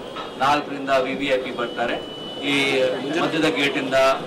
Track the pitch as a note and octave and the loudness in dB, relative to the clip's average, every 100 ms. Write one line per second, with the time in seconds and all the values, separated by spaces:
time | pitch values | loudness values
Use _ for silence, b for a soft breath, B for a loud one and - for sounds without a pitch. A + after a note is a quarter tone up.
0 | - - - - C#3 D3 D3 C#3 C3+ C3+ | -8 -10 -10 -2 2 2 0 -6 2 2
1 | C3+ C3 C#3+ B2+ B2 A#2+ A#2+ - - - | 2 -2 0 0 0 -4 -4 -2 -2 -2
2 | - - - C3 C#3 C#3+ C3+ C3+ B2+ B2 | -6 -10 -10 -6 -2 0 2 2 2 0
3 | C#3 E3 D#3 D#3 D#3 C#3+ C#3+ C#3+ C3 C3+ | -2 -2 0 2 2 2 0 0 2 4
4 | C3+ C3+ | 4 4